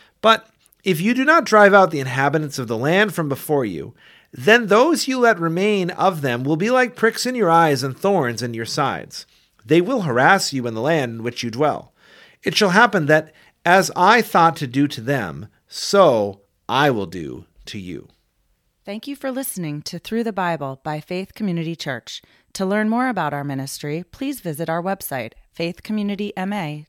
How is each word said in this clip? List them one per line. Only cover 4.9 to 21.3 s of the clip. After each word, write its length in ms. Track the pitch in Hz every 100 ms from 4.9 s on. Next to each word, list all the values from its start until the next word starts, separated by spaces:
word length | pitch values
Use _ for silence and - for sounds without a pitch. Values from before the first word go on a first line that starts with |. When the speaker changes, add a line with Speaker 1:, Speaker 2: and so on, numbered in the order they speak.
| 320 -
Speaker 1:
you 120 | 262
let 200 | 233 180
remain 520 | 165 165 208 202 175
of 300 | - 180 165
them 220 | 139 120
will 140 | 139 160
be 120 | 214
like 260 | 254 254 247
pricks 300 | 220 - 247
in 100 | 254
your 160 | 180
eyes 320 | 165 160 135
and 140 | 135 127
thorns 440 | 190 196 123 113
in 120 | 120
your 120 | 113 113
sides. 600 | 151 135 82 50 - - _ _ _
They 180 | 110 165
will 200 | 202 262
harass 500 | 165 120 147 196 -
you 140 | 135 120
in 80 |
the 80 | 110
land 300 | 139 165 123
in 120 | 113
which 200 | 117 -
you 80 | 117
dwell. 420 | 113 147 98 - _ _ - - _
It 120 | - 156
shall 160 | 202
happen 340 | 190 233 175 147
that 260 | 156 156 _ _ _
as 280 | 170 190 175 -
I 260 | 185 233
thought 340 | 220 185 165 151
to 100 | 135
do 200 | 131 143
to 140 | -
them, 460 | 113 139 92 71 104 _ _
so 760 | - - 202 170 113 101 95 _ _ -
I 220 | 127 147
will 160 | 113 92
do 400 | 90 71 64 - _ -
to 120 | 107
you." 300 | 90 67 - _ _ _ _ _ _ _
Speaker 2:
Thank 240 | - 214 277
you 80 | 277
for 160 | 269
listening 500 | 254 269 - 156 147
to 160 | - 175
Through 240 | - 226
the 100 | 233
Bible 480 | 196 175 160 139 135
by 160 | 156 151
Faith 340 | - 180 190